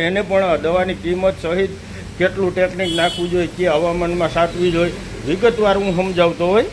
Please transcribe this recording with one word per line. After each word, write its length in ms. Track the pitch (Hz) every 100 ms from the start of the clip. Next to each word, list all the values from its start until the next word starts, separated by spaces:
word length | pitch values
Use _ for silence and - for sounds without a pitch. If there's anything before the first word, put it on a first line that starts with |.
| 165
એને 160 | 190
પણ 340 | 190 190 190 151
દવાની 320 | 156 180 185
કિંમત 400 | - 165 180 190 185
સહિત 280 | 165 185 190 - - - - -
કેટલું 360 | 180 196 185
ટેકનિક 400 | 180 180 180 185
નાખવું 360 | 165 170 175 175
જોઈએ, 160 | 175 165
કયા 280 | - 180
હવામાનમાં 540 | 151 170 175 170 175 165
છાંટવી 440 | 165 170 175 180
જોઈએ, 200 | 165 175 185 - - 117
વિગતવાર 520 | 185 226 226 208 196
હું 160 | 196 175
સમજાવતો 500 | 185 175 170 165 175
હોય. 180 | 202 349